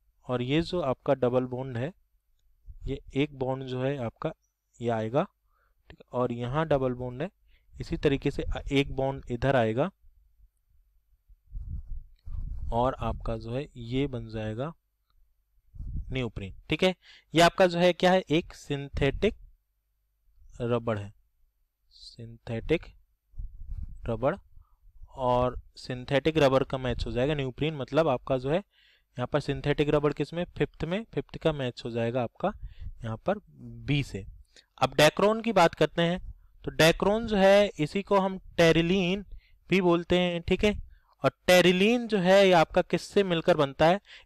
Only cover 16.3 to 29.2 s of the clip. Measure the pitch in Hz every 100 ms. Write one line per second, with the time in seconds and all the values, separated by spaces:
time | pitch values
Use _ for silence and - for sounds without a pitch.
16.3 | - 98 - - 156 185 180 - - _
17.3 | 151 170 - 185 170 180 170 180 185 -
18.3 | 156 175 - - 143 143 - 139 - -
19.3 | - - _ _ _ _ _ _ _ _
20.3 | _ - - 120 120 117 107 101 - _
21.3 | _ _ _ _ _ _ - - - 117
22.3 | 117 - 113 113 160 - - _ _ _
23.3 | - - - - - - - 120 110 131
24.3 | 190 - - - _ - - - - 127
25.3 | 123 123 - - - - 127 127 139 156
26.3 | 156 139 131 131 135 131 113 131 117 135
27.3 | 151 135 - 147 151 123 143 160 123 -
28.3 | 131 131 165 - _ _ _ _ -